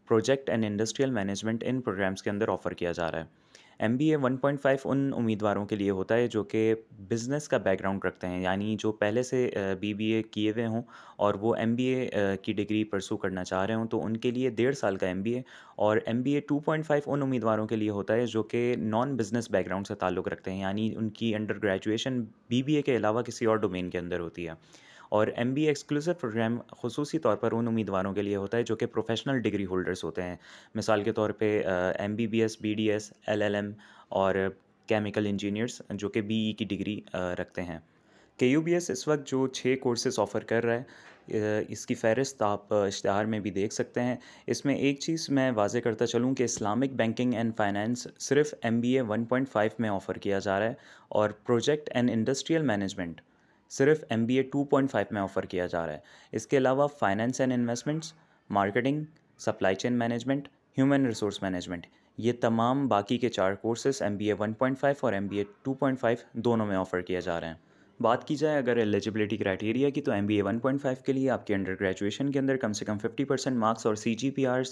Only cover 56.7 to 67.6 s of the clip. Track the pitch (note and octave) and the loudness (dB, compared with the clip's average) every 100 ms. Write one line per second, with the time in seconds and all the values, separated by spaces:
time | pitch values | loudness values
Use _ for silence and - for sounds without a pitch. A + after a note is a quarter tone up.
56.7 | C3 C#3+ - G2+ G2 A2+ B2+ C3 B2 A#2+ | 4 2 2 0 2 0 0 0 2 0
57.7 | A#2+ - D#3 - - _ _ - G2+ G2 | -2 -4 -6 -6 -16 _ _ -4 0 2
58.7 | B2 B2 D3 D3+ - _ - - G#2 F#2+ | 2 0 0 -4 -12 _ -8 -4 0 2
59.7 | F#2+ B2 A#2+ A#2 A#2 B2 C#3 C#3 _ _ | 2 0 0 0 -2 -2 -2 -4 _ _
60.7 | - C3+ C#3+ C3+ A2 G#2 G2 F#2+ F2+ F2 | 2 4 4 2 0 -2 -2 -4 -4 -6
61.7 | F2 - _ _ - A2 A#2 A#2+ A2+ A#2 | -8 -10 _ _ -4 0 2 2 4 4
62.7 | C3+ C3+ G#2 G#2 A#2+ A#2+ - F#2+ G2 A2 | 2 4 2 2 0 0 2 2 2 -2
63.7 | A#2 C#3 C3+ F#2+ G2+ G#2 F#2+ G#2 G#2+ B2+ | 0 0 0 0 0 0 0 0 0 0
64.7 | C3+ C#3+ C#3+ B2 G2 G2 G2+ G2+ - C3+ | 2 0 2 0 0 -2 -2 -4 -6 -6
65.7 | C3+ C#3 C3 A#2 A#2+ - B2 A#2 A2+ G#2+ | 0 0 2 2 0 -2 -2 0 2 2
66.7 | F#2+ F#2 F2+ F2+ F2+ F2 E2+ E2 E2 | 0 0 -2 -2 -4 -2 -4 -4 -10